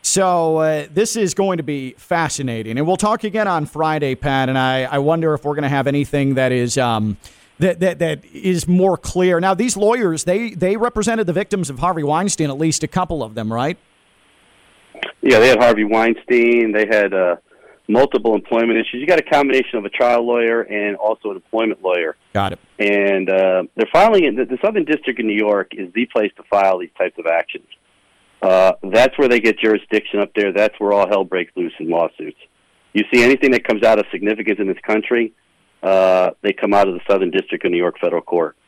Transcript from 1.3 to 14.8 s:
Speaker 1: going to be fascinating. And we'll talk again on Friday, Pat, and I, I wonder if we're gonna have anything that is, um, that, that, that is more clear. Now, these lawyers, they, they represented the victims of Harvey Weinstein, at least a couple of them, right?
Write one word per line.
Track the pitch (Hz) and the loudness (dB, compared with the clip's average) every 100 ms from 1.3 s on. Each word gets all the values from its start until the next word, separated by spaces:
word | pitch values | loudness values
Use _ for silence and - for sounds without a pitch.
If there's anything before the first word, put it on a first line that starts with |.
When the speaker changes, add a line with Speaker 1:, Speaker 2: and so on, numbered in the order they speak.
Speaker 1:
going | - 196 175 | 0 -2 -2
to | |
be | 135 143 131 - | -4 -8 -8 -14
fascinating. | - 170 160 - 131 117 110 117 | -4 -2 -2 -4 -6 -6 -6 -4
And | 156 | -2
we'll | 185 | 0
talk | 208 226 | 0 -2
again | 214 202 208 | -4 -4 -2
on | 170 147 | -2 -4
Friday, | 151 160 156 143 131 | -4 -2 -2 -4 -4
Pat, | 151 135 131 | -2 -2 0
and | 131 | 0
I, | 131 131 | 0 -2
I | 127 143 | -2 -2
wonder | 143 165 160 | 0 0 0
if | 151 | -2
we're | 147 147 | -4 -4
gonna | 143 | -2
have | 139 135 | -2 0
anything | 139 139 147 139 131 | -2 -2 -2 0 0
that | 131 | 0
is, | 123 120 127 | 0 -2 0
um, | 123 113 107 101 - _ _ _ | 0 0 -2 -6 -12 _ _ _
that, | 185 170 | -2 0
that, | 185 170 | -2 -2
that | 165 147 - | -4 -4 -10
is | - 185 175 165 | -6 -2 -2 0
more | 180 190 180 | 2 2 0
clear. | - 185 185 170 | -4 0 2 2
Now, | 185 | 0
these | 185 240 190 | 0 -2 0
lawyers, | 208 247 202 160 | 0 2 0 -2
they, | - 190 233 | -2 -2 -4
they | 180 185 214 | -4 -2 0
represented | 233 220 202 226 190 | -2 -2 -2 -2 -2
the | |
victims | 170 208 202 151 | -2 -2 -4 -4
of | 127 | -4
Harvey | 170 165 | -4 -2
Weinstein, | 147 156 196 - 151 | -2 -2 -2 -2 -4
at | 139 | -2
least | 160 151 | -2 -2
a | 147 | -4
couple | - 180 160 | -4 -4 -6
of | 113 110 | -8 -8
them, | 110 | -6
right? | 113 135 180 _ _ _ _ _ _ _ _ _ _ | -4 -4 -6 _ _ _ _ _ _ _ _ _ _